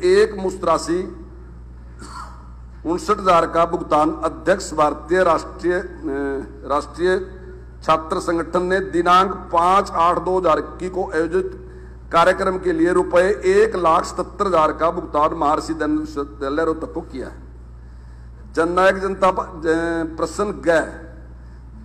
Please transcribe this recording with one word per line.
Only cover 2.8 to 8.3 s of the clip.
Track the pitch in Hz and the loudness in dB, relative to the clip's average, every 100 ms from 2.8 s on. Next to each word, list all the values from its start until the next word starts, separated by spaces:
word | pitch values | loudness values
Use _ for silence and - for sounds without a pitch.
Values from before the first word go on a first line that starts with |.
| 151 | -4
उनसठ | 175 - 208 | -2 0 0
हजार | 190 170 165 | 4 4 4
का | 165 170 | 2 2
भुगतान | 175 160 151 156 165 | 0 2 2 2 2
अध्यक्ष | 160 156 160 190 - | -4 -2 0 0 0
भारतीय | 156 151 147 - 180 | 0 0 0 0 2
राष्ट्रीय, | 180 151 - - 165 | 4 2 -2 -4 -2
अ, | 180 196 - 151 139 139 135 123 - 131 | 0 -2 -8 -6 -4 -4 -4 -8 -10 -4
राष्ट्रीय | 147 143 - 180 190 185 - - - - - | -2 -2 -2 0 0 -2 -14 -16 -16 -18 -6
छात्र | - 160 160 180 | 2 2 0 -4
संगठन | 180 | -2